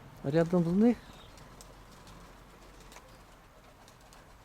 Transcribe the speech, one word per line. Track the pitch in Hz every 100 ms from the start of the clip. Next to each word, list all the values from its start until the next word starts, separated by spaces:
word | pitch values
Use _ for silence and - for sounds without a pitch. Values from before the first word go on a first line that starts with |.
| - -
Рядом | 139 160 165 180
з | 165
них. | 185 233 226 - - - - - - - - - - - - - - - - - - - - - - - - - - - - - - - - - -